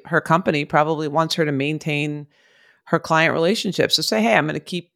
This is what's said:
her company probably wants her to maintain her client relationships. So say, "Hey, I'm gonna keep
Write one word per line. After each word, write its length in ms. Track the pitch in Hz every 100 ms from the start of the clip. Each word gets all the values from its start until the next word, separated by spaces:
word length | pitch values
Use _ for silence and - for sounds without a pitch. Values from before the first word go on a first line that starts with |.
| -
her 160 | 165
company 440 | - 180 190 151 147
probably 420 | 156 151 156 151
wants 260 | 147 160 -
her 100 | 151
to 60 |
maintain 760 | 139 143 156 160 147 151 147 147 _ _ _ _ _ -
her 140 | 165
client 340 | - 160 160
relationships. 600 | 139 165 220 202 170 - -
So 80 |
say, 180 | 160 220
"Hey, 140 | 226 214
I'm 100 | 151
gonna 120 | 151
keep 320 | - 180 170